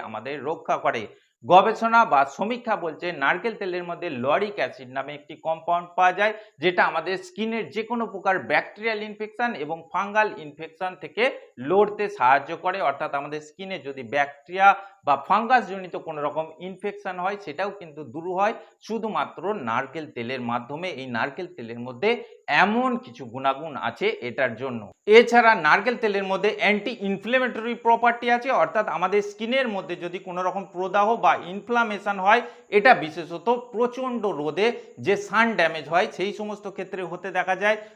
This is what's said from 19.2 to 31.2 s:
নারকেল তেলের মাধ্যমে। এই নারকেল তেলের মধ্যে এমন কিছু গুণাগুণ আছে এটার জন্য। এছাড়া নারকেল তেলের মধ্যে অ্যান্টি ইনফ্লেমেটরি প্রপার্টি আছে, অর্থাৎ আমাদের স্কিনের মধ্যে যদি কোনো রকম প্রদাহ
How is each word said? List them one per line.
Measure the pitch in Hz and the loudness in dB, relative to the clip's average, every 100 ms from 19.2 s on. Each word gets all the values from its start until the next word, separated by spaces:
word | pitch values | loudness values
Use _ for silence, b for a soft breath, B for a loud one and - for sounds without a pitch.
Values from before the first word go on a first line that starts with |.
| 135 - 151 208 117 | -4 -4 -6 -4 -2
নারকেল | 120 131 160 147 123 | -2 -2 -8 -10 -8
তেলের | 117 127 120 | -6 -4 -4
মাধ্যমে। | 120 120 147 180 131 | -4 -4 -8 -8 -8
এই | 131 113 | -6 -4
নারকেল | 139 139 180 - | -4 -6 -12 -12
তেলের | 113 120 123 | -12 -10 -10
মধ্যে | 123 208 233 B - - 151 | -2 0 0 B -14 0 4
এমন | 190 233 254 240 - | 4 4 0 -2 -8
কিছু | 117 123 | -14 -12
গুণাগুণ | 127 135 135 160 117 110 | -2 -2 -2 -6 -4 -6
আছে | - 202 220 123 | -2 -2 -2 -6
এটার | 131 127 113 | -2 -2 -2
জন্য। | 131 117 104 - - 226 | -6 -8 -10 -8 8 8
এছাড়া | 233 240 226 208 156 | 10 6 6 6 6
নারকেল | 185 214 233 | 4 4 0
তেলের | 220 196 190 | 0 -2 -2
মধ্যে | 190 208 - | 0 0 2
অ্যান্টি | 180 208 254 208 196 | 2 2 -2 -6 -4
ইনফ্লেমেটরি | 190 214 254 254 220 233 233 233 | -4 0 0 0 -2 -6 -2 2
প্রপার্টি | 233 233 240 240 240 | 4 4 2 0 0
আছে, | 254 214 | 2 2
অর্থাৎ | 160 220 202 160 | 2 0 -2 -2
আমাদের | 185 208 202 | 2 0 0
স্কিনের | - 226 262 254 196 | -6 -2 0 0 -4
মধ্যে | 170 170 | -6 -8
যদি | 170 190 185 | -8 -10 -8
কোনো | 175 185 | -4 -2
রকম | 190 185 175 | -4 -8 -6
প্রদাহ | 185 202 208 226 | 0 2 2 4